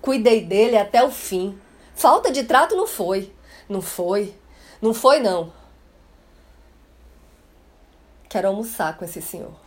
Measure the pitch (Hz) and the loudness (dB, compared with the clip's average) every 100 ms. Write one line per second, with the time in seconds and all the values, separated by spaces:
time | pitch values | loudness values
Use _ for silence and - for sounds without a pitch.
0 | - 262 226 220 170 190 233 226 202 233 | -2 2 4 2 2 2 4 4 2 2
1 | 269 - - 185 190 196 - _ - - | 2 -2 -8 -6 -6 -10 -20 _ -20 2
2 | 285 339 - 277 233 254 320 370 440 - | 4 4 2 -4 0 2 2 0 -4 -4
3 | 180 196 190 - - - _ 196 180 - | -2 -4 -6 -18 -20 -20 _ -10 -8 -6
4 | 175 202 202 - _ - - - 220 220 | -2 -2 -4 -10 _ -20 -20 -4 -2 2
5 | 254 294 226 180 165 - - _ _ _ | 4 4 2 -2 -6 -14 -20 _ _ _
6 | _ _ _ _ _ _ _ _ _ _ | _ _ _ _ _ _ _ _ _ _
7 | _ _ _ _ _ _ _ _ _ _ | _ _ _ _ _ _ _ _ _ _
8 | _ _ _ 208 196 196 226 - 160 160 | _ _ _ -2 -2 -2 -8 -6 -6 -6
9 | 170 170 160 175 - - | -14 -12 -14 -14 -16 -20